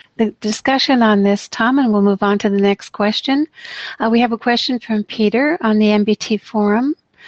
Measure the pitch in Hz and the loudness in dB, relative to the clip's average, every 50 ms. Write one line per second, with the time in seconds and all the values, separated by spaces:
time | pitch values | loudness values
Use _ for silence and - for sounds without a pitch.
0 | - _ _ - 226 214 - _ - 208 214 - - - 269 269 - - 269 247 | -20 _ _ -2 -2 -2 -4 _ -6 -6 -6 -4 -2 -2 0 0 0 2 2 4
1 | 233 214 214 202 196 202 202 202 - - - - 226 240 262 285 269 226 208 202 | 4 4 4 4 4 2 0 0 -4 -8 -6 -2 -2 0 2 2 2 2 2 2
2 | 202 202 196 190 208 202 202 202 - 208 196 202 196 196 196 - - - - - | 2 2 2 2 0 0 0 0 0 0 0 2 2 2 0 -2 -6 -10 -6 -2
3 | 208 208 214 - - 269 269 285 311 - _ - - - - - - - - - | -2 -2 -2 -2 -2 -2 -2 -2 -2 -4 _ -14 -20 -18 -16 -14 -14 -14 -8 -4
4 | 214 226 226 233 247 226 226 220 - 247 240 226 - - 254 233 - - 220 214 | -2 0 2 2 2 0 -2 -2 -2 -2 -2 0 -2 -4 -4 -6 -4 -4 -4 -4
5 | 208 - - - 214 208 214 233 277 302 330 - - 220 214 214 214 208 208 208 | -4 -6 -4 -2 0 0 0 0 0 0 -2 -2 0 0 2 2 2 2 2 2
6 | 208 220 208 - - - 220 202 - - - 214 208 208 208 226 254 285 320 - | 2 0 -2 -2 -2 -4 -6 -6 -6 -6 -4 -2 0 2 0 0 0 -2 -4 -6
7 | _ _ _ _ - | _ _ _ _ -20